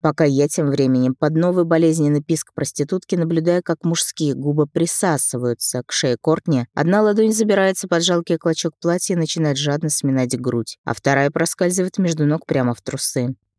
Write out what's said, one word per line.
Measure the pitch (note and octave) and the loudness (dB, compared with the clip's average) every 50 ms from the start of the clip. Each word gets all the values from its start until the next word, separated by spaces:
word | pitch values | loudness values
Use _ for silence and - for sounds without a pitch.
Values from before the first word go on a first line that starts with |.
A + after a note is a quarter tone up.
Пока | - D#3 D3 - E3 | 0 -2 2 2 2
я | D3 C#3 C3+ C#3+ | 2 4 2 2
тем | C#3+ - - D#3 C#3+ | 2 2 0 0 0
временем | C3+ C3+ C3+ B2+ C3 B2+ B2+ B2+ C3 | 2 2 2 2 4 2 2 0 0
под | _ - D3+ D#3 | _ 0 0 2
новый | D#3 E3+ F3+ F3+ F#3 F3 | 2 2 2 2 2 2
болезненный | E3 E3 D#3+ E3 D#3+ D#3+ E3 D3+ D3 D3 D3 D3 | 2 2 4 4 2 2 2 2 2 2 0 0
писк | - E3 D3+ - - _ | -2 -4 -4 -4 -8 _
проститутки | - C#3+ - - - D3 D3 F#3+ F#3 - _ - | -8 -6 -6 -4 -6 -4 -4 -4 -6 -4 _ -2
наблюдаю, | F3 E3 E3 E3+ D#3+ D#3+ E3+ F3 F3+ | -2 0 0 0 0 2 2 0 0
как | F3 - E3+ - - | 0 -2 -6 -2 0
мужские | E3+ E3 - - - - - D#3+ D3 C3+ | -2 -2 0 -2 -6 -4 -2 -2 -2 -2
губы | C3 C#3 D3 D3 D3+ D3 | -2 -2 -2 0 0 0
присасываются | D3 _ E3 E3 F3 - - - F#3 D#3 C3+ - - - A#2+ B2 B2 A#2+ _ - - - B2+ B2 | 0 _ -2 -2 -2 -2 -2 0 0 0 0 -2 -4 -4 -4 -2 -4 -4 _ -4 -6 -4 -6 -6
к | - | -6
шее | - - - C#3 B2 - | -6 -2 0 -2 -2 0
Кортни, | _ - D#3 F3+ _ - D3+ B2+ A#2+ - _ | _ 0 0 0 _ 0 0 0 -2 -4 _
одна | - D3 E3 F#3 G#3 | -2 0 2 2 2
ладонь | G#3+ G#3 G#3 G#3+ A3 A3 G#3+ | 2 2 2 2 2 2 2
забирается | G#3+ A3+ G#3+ G3+ G3 F#3+ F#3+ F#3+ - - F#3 | 0 0 2 2 2 2 2 0 -2 -4 -2
под | F3+ E3+ E3 | -2 0 0
жалкий | E3+ F3+ E3+ E3+ - F3 | 2 0 0 0 -2 -4
клочок | D#3+ - F3 D#3+ - - E3 - _ | -2 0 -2 -2 -2 -4 -6 -6 _
платья | - E3+ E3+ F3+ - - F#3+ | -2 -2 -2 0 0 -2 0
и | |
начинает | E3+ E3 D#3 - E3 D#3+ D3+ C#3 | -2 0 -2 -2 -2 0 0 0
жадно | C3+ D3 D3 C#3+ D3 D#3+ D#3 | -2 -2 -2 -2 -2 -2 -2
сминать | - - - C#3 C3+ C3 B2+ B2 C3 B2+ | -4 -2 0 0 0 0 0 0 -2 -4
грудь, | A#2+ B2 A#2+ A#2+ A2+ - - _ _ | -2 -2 -2 -2 -4 -4 -10 _ _
а | - A#2+ | -6 -6
вторая | - _ D3 C#3 C#3 C#3 C#3+ | -2 _ 2 2 4 2 2
проскальзывает | D3+ - E3 E3+ - - F#3 F3 F3+ F#3+ F3+ F#3 - | 2 0 -2 -2 0 0 0 0 0 0 -2 -2 -2
между | - F#3+ E3+ E3 D#3 D3+ | -2 0 0 0 2 2
ног | D3 D3 C3 - | 2 2 0 -2
прямо | - C#3+ C#3 B2+ B2 A#2+ | -2 -2 0 0 0 -2
в | - | -4
трусы. | _ - B2 C3+ - - - C3+ B2 B2 B2+ _ _ _ _ | _ -10 -8 -6 -6 -4 -2 -2 -2 -4 -6 _ _ _ _